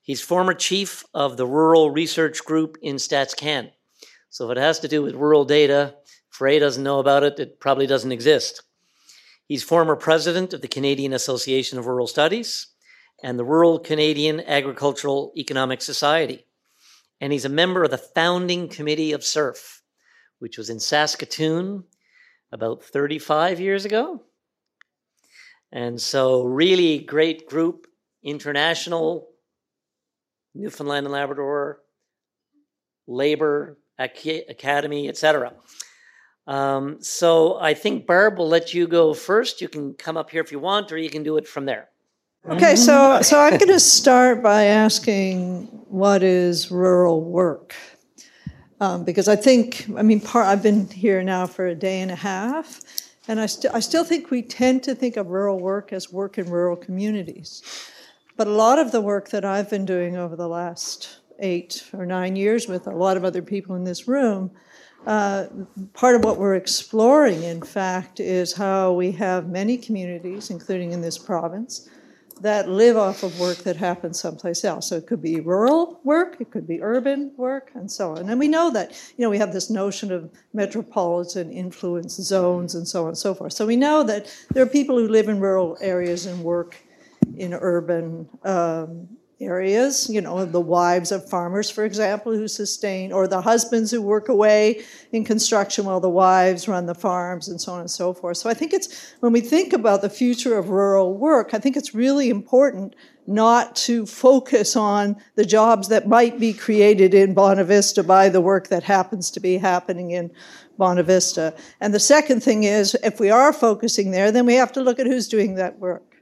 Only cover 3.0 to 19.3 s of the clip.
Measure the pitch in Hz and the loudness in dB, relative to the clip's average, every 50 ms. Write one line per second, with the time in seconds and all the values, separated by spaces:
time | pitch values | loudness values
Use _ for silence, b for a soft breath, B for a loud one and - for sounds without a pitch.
3 | - - - 139 135 262 - - 143 151 151 131 110 87 _ _ _ b b b | -6 -4 -2 -2 -2 -2 -6 -8 -6 -4 -4 -4 -6 -10 _ _ _ b b b
4 | b b b b b b - - 127 113 123 123 135 156 160 160 - 139 151 151 | b b b b b b -12 -10 -8 -6 -4 0 0 0 0 -2 -4 -2 -2 -2
5 | 143 143 - 127 143 151 156 147 143 127 147 151 151 139 143 143 143 143 - _ | -2 -2 -4 -2 2 4 4 4 4 4 4 4 4 4 4 2 0 -2 -6 _
6 | b b b b b _ - - 135 135 147 151 147 143 127 131 139 139 143 139 | b b b b b _ -10 -2 0 2 4 4 2 2 0 -2 -4 -2 -2 0
7 | 131 139 139 143 143 147 143 151 135 - _ _ - 139 135 131 139 135 139 127 | 2 2 4 4 2 0 -2 -4 -12 -12 _ _ -2 -2 0 0 2 0 0 -2
8 | 113 131 127 113 117 147 151 127 - - - - _ _ _ _ b b b b | -2 -4 -8 0 2 2 2 2 0 -6 -10 -12 _ _ _ _ b b b b
9 | b b b b b b b b b _ 147 131 - - 165 170 165 160 147 - | b b b b b b b b b _ -8 -8 -2 2 2 2 4 2 0 -2
10 | - 165 160 165 147 175 165 180 185 180 185 135 - - - 139 139 139 139 135 | 2 2 2 2 2 0 -2 -2 -4 -4 -8 -12 -12 -10 -8 -4 -2 -2 -2 -2
11 | 139 135 131 131 - - 131 120 - 135 131 135 127 - 135 127 113 123 127 123 | -2 -4 -4 -4 -4 -4 -4 -4 -2 -2 -2 -2 -2 -4 -8 -8 -6 -4 -4 -4
12 | 123 113 - 156 151 160 190 240 233 226 - - - _ _ b b b b b | -4 -4 0 0 0 0 0 -4 -6 -8 -10 -12 -12 _ _ b b b b b
13 | b b b _ - 131 123 120 120 127 151 165 170 170 165 165 165 - 160 151 | b b b _ -10 -8 -6 -6 -4 0 4 6 6 6 4 2 -2 -4 0 0
14 | 151 156 151 143 147 156 151 160 - - 147 143 135 139 127 113 135 143 131 - | 2 0 0 0 -2 -2 -2 -4 -4 -2 -2 -2 -2 -4 -8 -2 -2 -2 -2 -2
15 | - 143 139 139 139 - - 160 135 - 143 131 135 127 131 123 - - 139 - | -4 -4 -4 -4 -4 -8 -10 -12 -10 -6 -4 -4 -2 -2 -4 -6 -8 -10 -6 -2
16 | 151 143 151 165 156 123 131 - _ _ _ _ _ b b b b b b b | 0 0 2 0 0 -4 -6 -14 _ _ _ _ _ b b b b b b b
17 | b b b _ 139 139 147 135 - 135 139 156 175 185 180 180 170 139 131 - | b b b _ -6 -4 -4 -4 -4 -4 0 0 0 0 0 0 0 0 -2 -6
18 | - - _ 165 165 175 175 180 180 175 180 175 175 143 - - 147 151 151 156 | -10 -6 _ 0 0 0 0 -2 -2 -4 -4 -6 -6 -10 -12 -8 -4 -4 -2 -2
19 | 160 156 147 139 - - | -2 -4 -4 -6 -6 -4